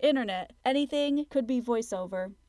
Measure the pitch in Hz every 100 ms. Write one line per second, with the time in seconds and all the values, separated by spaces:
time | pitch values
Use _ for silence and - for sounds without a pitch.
0 | 285 269 214 185 - - 247 277 285 294
1 | 285 285 294 277 233 247 240 226 233 190
2 | 185 185 185 196